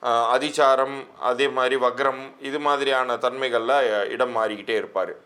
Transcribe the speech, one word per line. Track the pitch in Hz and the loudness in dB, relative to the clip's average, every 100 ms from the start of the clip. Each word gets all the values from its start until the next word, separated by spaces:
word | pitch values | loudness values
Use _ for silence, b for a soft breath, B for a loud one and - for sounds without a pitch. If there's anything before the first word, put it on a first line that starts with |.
| 127 | 2
அ, | 117 117 127 | 2 4 2
அதிசாரம், | 147 147 139 135 135 139 - - - | 0 2 4 4 2 -4 -12 -6 -4
அதே | 127 143 131 | 0 0 2
மாதிரி | 127 131 123 | 2 2 0
வக்ரம், | 120 139 131 135 - 139 | 2 -2 -2 -10 -12 -8
இது | 143 147 | -4 -2
மாதிரியான | 143 139 131 127 117 127 | 0 0 0 0 0 -2
தன்மைகள்ல | 127 131 117 117 143 127 104 101 117 | -2 -2 -2 2 2 2 0 -2 -2
இடம் | 123 117 | -2 0
மாறிக்கிட்டே | 110 107 101 110 | -4 -4 -4 -4
இருப்பாரு. | 90 95 87 85 | -2 -4 -6 -8